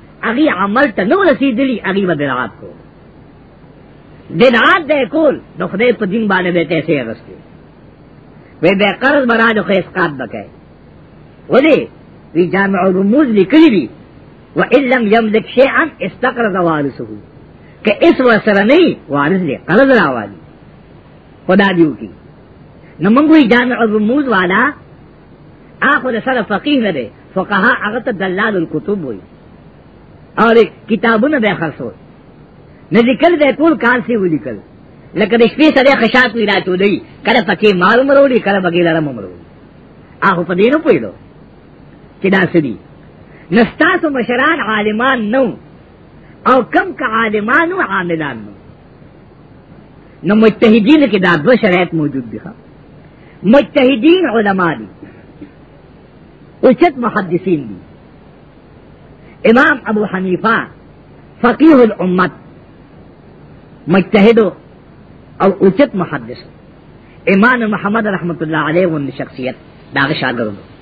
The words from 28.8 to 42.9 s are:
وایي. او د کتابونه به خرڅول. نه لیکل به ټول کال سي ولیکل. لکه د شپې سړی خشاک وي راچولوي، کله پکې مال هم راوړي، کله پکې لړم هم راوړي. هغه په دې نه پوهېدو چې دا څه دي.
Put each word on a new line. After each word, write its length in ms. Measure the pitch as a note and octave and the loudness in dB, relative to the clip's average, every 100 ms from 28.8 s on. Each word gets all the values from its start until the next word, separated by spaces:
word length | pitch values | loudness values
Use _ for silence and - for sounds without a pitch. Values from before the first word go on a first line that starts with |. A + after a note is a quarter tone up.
| - G3+ | -6 -6
وایي. 160 | C#3 G2 - - - - - - - - - - - - | -8 -12 -16 -20 -20 -20 -20 -20 -20 -20 -20 -20 -8 0
او 100 | A3+ | 2
د 160 | A3+ G#3 - - | 4 2 -2 -6
کتابونه 480 | A3 A#3 A3 C4+ D4 | -2 0 0 0 0
به 160 | G#3+ | -2
خرڅول. 400 | D3+ D#3+ - A#2+ - - - - - - - - - - | -2 -6 -8 -12 -14 -20 -20 -20 -20 -20 -20 -20 -20 -2
نه 80 | G3+ | 0
لیکل 360 | A#3 B3+ E4 E4 | 2 2 2 4
به 160 | C#4+ | 0
ټول 260 | A3+ E4 A#3 | 2 0 2
کال 240 | A#3 B3 F3+ | 0 0 -2
سي 100 | A#3 | -2
ولیکل. 400 | F#3 D3 B2+ G2+ - - - - - | 0 -2 -6 -14 -16 -20 -20 -20 -10
لکه 220 | E3+ G3+ A3+ | -4 0 2
د 60 | |
شپې 260 | A#3 - D#4 C#4 | 2 2 2 4
سړی 180 | C4 C4+ | 2 2
خشاک 340 | A#3 B3+ B3 | 2 2 0
وي 120 | A#3 G#3 | 0 -2
راچولوي، 560 | G3 F#3 F3+ G3+ D#3 - - - | -2 -2 -2 -2 -2 -8 -8 -2
کله 140 | A#3+ | 0
پکې 340 | G3+ F3+ G#3 | 0 0 2
مال 260 | F#3 F#3 A#3 | 2 2 2
هم 120 | C#4 | 4
راوړي، 260 | C#4+ C#4 A#3+ G3 | 4 4 2 0
کله 140 | G3 | -2
پکې 200 | F3+ E3+ E3+ | 0 0 0
لړم 220 | D#3+ D3 | 0 -2
هم 100 | A#2 | -6
راوړي. 240 | F#2+ F2 - - - - - - - - | -14 -18 -20 -20 -20 -20 -20 -20 -20 -4
هغه 200 | G3 F3 | -2 -2
په 120 | F3 | -2
دې 120 | F3+ A3 | 0 2
نه 60 | D#4 | 2
پوهېدو 340 | D#4+ E3 G#2+ - - - - - - - - - - - | 0 0 -2 -12 -20 -20 -20 -20 -20 -20 -20 -20 -20 -6
چې 40 | F#3+ | 0
دا 140 | F#3+ F3 | 0 0
څه 60 | E3+ C#3 | 0 -2
دي. 100 | F#2+ - | -6 -16